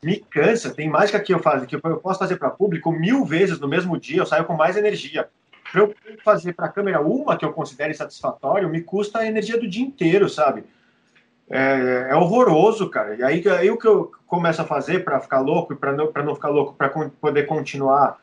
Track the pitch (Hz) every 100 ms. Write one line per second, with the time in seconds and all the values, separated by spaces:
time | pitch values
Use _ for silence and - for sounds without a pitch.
0 | 151 208 - 151 160 226 170 151 156 151
1 | 208 208 - 175 160 143 127 156 165 156
2 | 185 185 190 180 139 - 196 160 - 160
3 | 165 269 190 160 190 170 139 160 180 151
4 | - 160 175 156 160 160 156 196 208 175
5 | 139 156 120 _ _ _ - 180 208 208
6 | - 226 - 202 175 170 165 - 202 170
7 | 151 247 - 151 151 - 143 - 151 151
8 | 147 - 139 123 170 185 175 160 170 190
9 | 208 226 220 220 196 233 233 185 269 -
10 | 165 190 196 - 135 107 - _ _ _
11 | _ _ _ _ _ - 135 135 127 127
12 | 131 147 175 233 247 156 196 220 196 123
13 | 104 107 127 165 185 180 185 226 220 196
14 | 165 - _ 175 170 160 156 143 127 175
15 | - 139 - 135 135 170 - 139 139 139
16 | 151 143 147 147 151 147 143 - 139 156
17 | 147 - 151 143 143 156 139 143 135 139
18 | 131 -